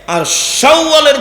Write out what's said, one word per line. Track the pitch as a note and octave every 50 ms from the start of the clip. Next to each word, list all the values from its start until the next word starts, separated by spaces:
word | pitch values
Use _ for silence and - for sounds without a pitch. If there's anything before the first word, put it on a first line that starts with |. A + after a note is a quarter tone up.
| - -
আর | E3+ E3+ D#3+
শাওয়ালের | D#3+ - - - - - - - C#4 D#4 E4 E4 D#4+ D#4 D#4 D4+ D4 C#4 C4+